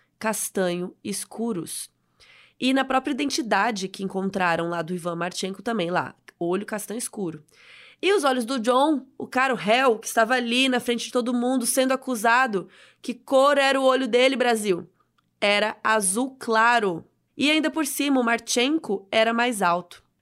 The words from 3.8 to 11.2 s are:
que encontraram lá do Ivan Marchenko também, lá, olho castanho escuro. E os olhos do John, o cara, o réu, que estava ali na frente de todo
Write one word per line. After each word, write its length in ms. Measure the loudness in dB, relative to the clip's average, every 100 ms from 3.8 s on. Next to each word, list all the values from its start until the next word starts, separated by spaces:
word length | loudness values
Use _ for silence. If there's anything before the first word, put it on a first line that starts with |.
| -6
que 160 | -8
encontraram 640 | -6 -4 -4 -2 0 0 -2
lá 140 | -4
do 100 | -6
Ivan 220 | -6 -6
Marchenko 480 | -4 -6 -6 -8 -8
também, 260 | -6 -4 -2
lá, 280 | -2 -4 -10 _ -8
olho 280 | -4 -4 -4
castanho 320 | -10 -8 -10
escuro. 460 | -10 -8 -8 -8 _ _ -20 -20 -20 -6
E 120 | 0
os 100 | 2
olhos 220 | 2 0 -2
do 120 | -2
John, 480 | 2 2 4 0 -4 -14
o 80 | -6
cara, 260 | -2 0
o 40 | 0
réu, 420 | 2 4 4 2
que 80 | -2
estava 260 | 0 2
ali 380 | 0 0 0 2
na 100 | 0
frente 240 | -2 -4
de 80 | -2
todo 220 | -2